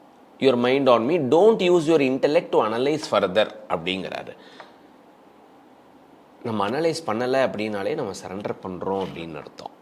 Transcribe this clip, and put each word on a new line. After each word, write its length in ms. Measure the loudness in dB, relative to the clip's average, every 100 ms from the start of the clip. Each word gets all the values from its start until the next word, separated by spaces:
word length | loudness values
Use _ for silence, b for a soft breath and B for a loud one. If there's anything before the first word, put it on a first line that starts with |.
| -20 _ -20 0
your 160 | 2 4
mind 340 | 2 2 4
on 200 | 4 4
me, 20 |
don't 480 | 0 2 6 6 4
use 220 | 4 2
your 180 | 4 2
intellect 500 | 2 2 2 2 2
to 100 | 0
analyze 420 | 2 0 0 -2 0
further" 380 | 2 2 2 0 -4 -6
அப்படிங்கிறாரு. 680 | -4 -2 -4 -6 -10 -12 -18 B B B B B -20 -20 _ -20 -20 -20 -20 -20 -20 _ -20 -20 -20 -20 -12
நம்ம 260 | -6 -2 -2
அனலைஸ் 380 | 0 -2 -2 -4
பண்ணல 420 | -4 0 0 0
அப்படின்னாலே 460 | -2 -6 -4 -4 -4
நம்ம 160 | -6
சரண்டர் 560 | -8 -10 -8 -8 -8 -10
பண்றோம் 360 | -8 -4 -4
அப்படின்னு 320 | -4 -8 -12 -12
அர்த்தம். 420 | -14 -16 -18 -18